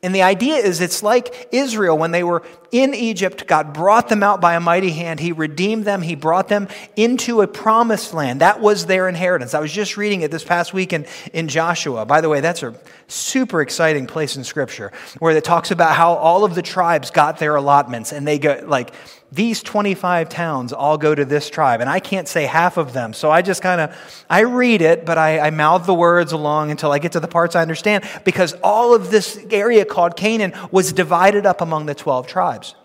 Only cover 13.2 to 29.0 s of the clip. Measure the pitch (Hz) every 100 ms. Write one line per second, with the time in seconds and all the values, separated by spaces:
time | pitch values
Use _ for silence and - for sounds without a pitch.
13.2 | - 262 254 170 139 - 165 151 131 160
14.2 | 147 139 123 - 131 - 98 - - -
15.2 | 165 156 151 170 - 170 160 143 170 170
16.2 | 160 180 208 170 175 185 170 160 131 170
17.2 | 147 160 156 151 139 143 131 120 107 147
18.2 | 147 151 143 139 - 127 123 - - -
19.2 | _ 143 233 220 - 208 202 185 180 175
20.2 | 165 165 170 143 123 120 139 151 151 151
21.2 | 135 147 143 - 143 117 123 175 - 190
22.2 | - 170 139 156 175 175 143 127 117 107
23.2 | 156 160 185 180 185 180 151 - - -
24.2 | _ 175 233 247 247 220 - 202 165 160
25.2 | 156 156 151 156 151 180 175 175 170 175
26.2 | 170 160 147 151 151 147 151 147 165 170
27.2 | 160 170 170 175 160 160 208 208 - -
28.2 | - - 175 - 190 214 240 233